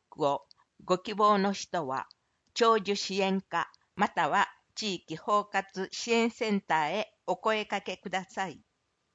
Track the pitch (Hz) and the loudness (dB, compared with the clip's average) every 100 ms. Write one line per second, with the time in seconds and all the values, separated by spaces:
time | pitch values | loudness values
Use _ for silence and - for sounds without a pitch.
0 | _ - 143 139 - _ _ _ - 180 | _ -2 0 -2 -6 _ _ _ -2 -2
1 | 226 202 208 208 196 196 - 180 135 131 | -2 2 4 4 2 -2 -4 -4 -4 -6
2 | - - _ _ _ - 226 220 185 202 | -8 -16 _ _ _ 2 4 4 2 -4
3 | - 185 190 190 - 170 - _ _ - | -2 0 0 0 -2 -4 -4 _ _ -2
4 | 208 - 151 185 - - _ - 214 175 | 0 2 2 2 0 -4 _ -8 -6 -6
5 | - 160 - 208 202 196 196 185 190 - | -8 -8 -2 0 0 -4 -6 -8 -8 -6
6 | 233 233 233 - 220 202 - 160 151 196 | 0 2 2 0 -2 0 0 0 0 -2
7 | - _ - 185 220 214 208 202 202 180 | -6 _ -4 -2 0 -2 -2 -6 -6 -10
8 | 196 185 185 - 190 135 _ _ _ _ | -6 -6 -6 -6 -8 -8 _ _ _ _
9 | _ | _